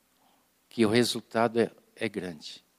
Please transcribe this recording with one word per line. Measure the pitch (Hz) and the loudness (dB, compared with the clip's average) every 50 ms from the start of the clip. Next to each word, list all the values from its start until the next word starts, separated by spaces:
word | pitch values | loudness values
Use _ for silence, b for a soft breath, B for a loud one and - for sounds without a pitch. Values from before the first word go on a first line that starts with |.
| _ _ _ _ _ _ _ _ _ _ _ _ _ _ | _ _ _ _ _ _ _ _ _ _ _ _ _ _
que | - 120 110 | 0 2 2
o | 101 | 4
resultado | 110 123 120 - - 113 - _ - 113 117 113 113 117 | 4 4 2 2 -2 -6 -8 _ -2 0 0 2 2 0
é, | 107 - - _ _ _ _ | 0 0 -2 _ _ _ _
é | - 113 107 | -6 -6 -6
grande. | 101 101 90 90 80 - - - - - _ _ _ | -6 -6 -8 -10 -10 -12 -14 -18 -18 -20 _ _ _